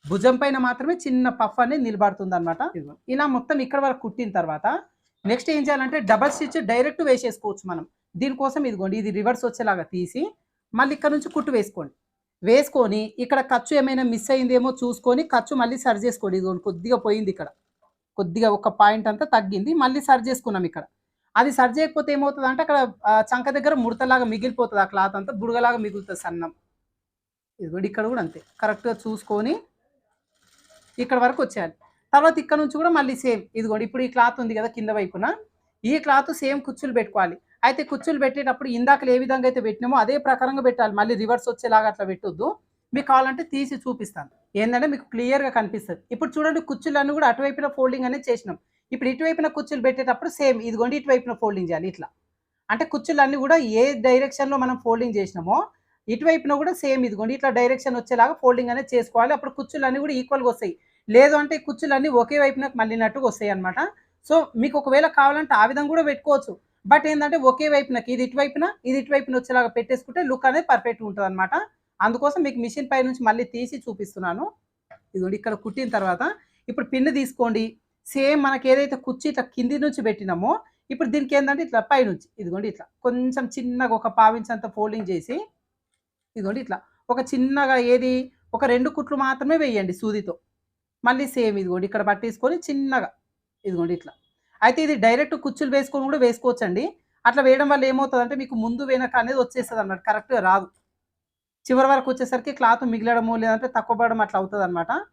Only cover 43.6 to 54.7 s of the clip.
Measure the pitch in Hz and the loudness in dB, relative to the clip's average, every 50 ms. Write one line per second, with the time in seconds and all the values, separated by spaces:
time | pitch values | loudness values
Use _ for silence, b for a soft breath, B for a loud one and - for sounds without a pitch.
43.6 | 277 269 277 - - 254 247 - 208 196 _ 165 143 - _ _ _ _ _ 202 | -4 -4 -6 -8 -6 -8 -8 -8 -10 -12 _ -16 -16 -16 _ _ _ _ _ -2
44.6 | 220 233 247 247 277 302 277 - - _ - 226 240 247 269 277 277 254 254 240 | 0 0 0 0 0 0 -2 -4 -8 _ -6 -4 0 2 2 2 0 0 0 -2
45.6 | 214 185 190 175 - - 170 - _ _ 240 - 320 302 254 311 302 311 320 320 | -2 -2 -6 -10 -8 -10 -10 -12 _ _ -6 -6 -6 -4 -2 -2 0 0 0 -2
46.6 | 320 - 277 277 - 320 285 285 277 285 294 311 302 247 233 247 277 277 269 294 | -4 -4 -8 -6 -4 -2 0 0 0 0 0 2 2 2 2 2 -2 -4 -4 -4
47.6 | 285 285 294 - 262 262 254 254 254 247 262 285 269 - 233 226 - 196 160 - | -6 -6 -2 0 0 0 0 -2 -4 -4 -4 -6 -2 -2 -2 -2 -2 -12 -12 -12
48.6 | _ _ _ _ _ _ 262 - - 254 262 262 320 320 320 320 311 311 311 302 | _ _ _ _ _ _ -8 -2 -2 -2 -2 0 -2 -2 0 0 -2 -2 -2 -4
49.6 | 294 - 302 262 220 262 254 262 262 254 240 - - 339 - - 285 269 254 220 | -8 -6 -6 0 0 0 0 0 -2 -2 -2 -2 -4 -8 -4 2 2 2 2 2
50.6 | 220 233 220 214 240 247 277 294 254 277 262 254 247 247 226 - 233 214 202 190 | -2 -6 -2 -2 0 0 0 -4 2 2 2 2 2 -4 -6 -2 -2 -2 -2 -2
51.6 | 180 165 170 160 165 190 - - 156 - _ _ _ _ _ _ _ _ _ _ | -4 -4 -4 -4 -4 -8 -10 -10 -16 -18 _ _ _ _ _ _ _ _ _ _
52.6 | _ - 214 226 320 320 - 277 - - 330 294 277 262 285 277 262 269 330 330 | _ -4 -2 -2 -2 -4 -4 -6 -4 -2 4 4 4 4 4 -2 2 4 4 4
53.6 | 269 220 214 220 247 277 285 233 214 254 247 262 277 262 262 - 277 269 277 269 | 4 2 2 4 4 4 2 2 2 4 4 4 2 0 -2 -4 -4 -2 0 0
54.6 | 254 254 | 0 -2